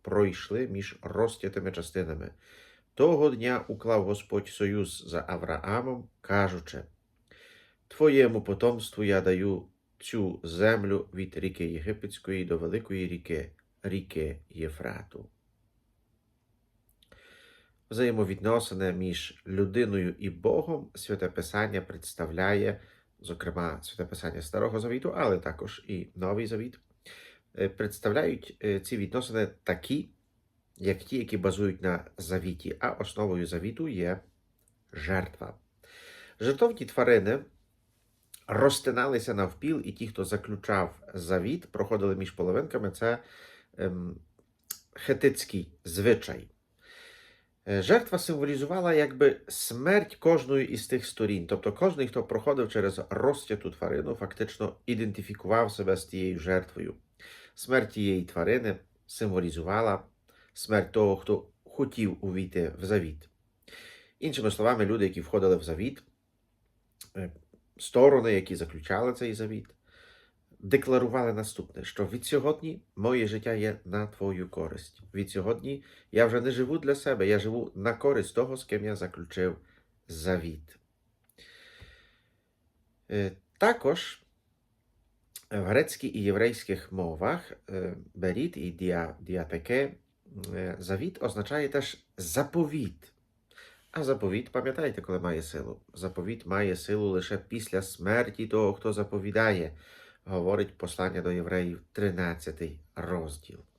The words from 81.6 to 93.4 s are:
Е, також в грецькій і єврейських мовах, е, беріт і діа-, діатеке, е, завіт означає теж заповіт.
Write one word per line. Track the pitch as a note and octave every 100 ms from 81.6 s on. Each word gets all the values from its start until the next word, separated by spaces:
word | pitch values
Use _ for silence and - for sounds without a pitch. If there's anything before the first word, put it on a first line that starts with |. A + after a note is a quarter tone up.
| - - - - _ _ _ _ _ _ _ _ _ _ -
Е, | G#2 G2 - _ -
також | G#3+ A#3 C3+ F3 - - _ _ _ _ _ _ _ _ _ _ _ - -
в | G#2
грецькій | F#2 B2 - - -
і | A2
єврейських | G2+ G2 A#2 A2+ - F#2 -
мовах, | F#2 E2+ D#2 G#2 E3+ - - -
е, | F#2+ F2+ D#2+ -
беріт | F#2 F#2 F#2+ E3+ C#2
і | E2+
діа-, | E2 F#2 F2 E2 -
діатеке, | - F2+ D#2+ E2+ G2+ B2+ C#3 - _ _ - G2+ F2+
е, | F#2 F2+ F2+
завіт | F2+ F#2+ E3+ -
означає | A#2+ G#2 G2+ D3 C#3+
теж | C#3+ C3+ - _ -
заповіт. | F2 C3 C#3+ E3+ D3+ D3+ G2+ - - _ _ _